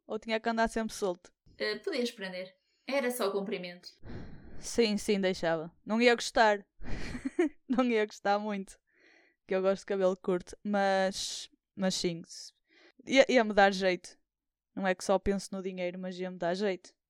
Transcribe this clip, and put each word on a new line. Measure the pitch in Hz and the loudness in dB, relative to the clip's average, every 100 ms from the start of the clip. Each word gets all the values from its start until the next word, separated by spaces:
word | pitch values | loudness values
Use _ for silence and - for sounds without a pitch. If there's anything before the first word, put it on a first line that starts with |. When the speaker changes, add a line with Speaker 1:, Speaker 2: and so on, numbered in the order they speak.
| - | -10
Speaker 1:
ou | 220 | -10
tinha | 226 220 | -4 -4
que | 233 | -2
andar | 226 226 | 0 0
sempre | 233 220 | 0 -6
solto? | - 202 175 - _ _ - | -4 -4 -4 -12 _ _ -6
Speaker 2:
Eh, | 214 208 | -6 -4
podias | 403 285 240 | -4 -4 -4
prender. | - 190 180 185 _ _ _ - | -6 -10 -10 -12 _ _ _ -4
Era | 277 247 | -2 -2
só | 240 202 | -2 -2
o | |
comprimento. | 202 190 180 180 180 - - - - - - - - | -2 -4 -6 -8 -14 -20 -18 -14 -12 -12 -16 -12 -12
Speaker 1:
Sim, | - - 220 202 | -2 2 2 2
sim, | - 196 | 0 2
deixava. | 190 185 165 165 165 - - | 0 0 -2 -2 -4 -14 -4
Não | 220 | 4
ia | 240 | 4
gostar. | 233 - 262 220 208 - - | 4 2 4 4 4 -4 -10
<laughs> | - - - - 269 - 320 - - | -4 -2 -2 -6 -4 0 0 -2 -2
Não | 247 | 0
ia | 247 220 | 2 2
gostar | 214 - 202 202 | 0 -2 0 0
muito. | 214 202 190 - _ _ _ _ _ _ - | 0 -6 -8 -16 _ _ _ _ _ _ -4
Que | |
eu | 190 | 0
gosto | 190 196 | 2 0
de | - | -2
cabelo | 196 185 190 | 2 2 2
curto. | - - - - | -2 -2 -4 -12
Mas, | 208 202 196 190 190 - - - - _ _ - | -2 0 2 2 2 -2 -8 -10 -14 _ _ -4
mas | 190 | -2
sim. | - 180 170 - | 0 -2 -4 -10
se-, | - - _ _ _ - _ - | -18 -18 _ _ _ -20 _ 4
ia, | 254 - | 6 8
ia-me | 247 214 | 6 4
dar | 202 196 | 6 6
jeito. | 190 190 180 - - _ _ _ _ _ | 4 0 0 -6 -20 _ _ _ _ _
Não | - 190 | -4 -2
é | |
que | 185 | -2
só | - 190 | 0 2
penso | 202 202 - | 2 -2 -6
no | 196 | -8
dinheiro, | 190 185 180 185 | -8 -6 -6 -6
mas | 185 180 | -10 -8
ia-me | 185 185 | -8 -4
dar | 175 | -2
jeito. | 185 208 180 - _ | 0 -2 -2 -8 _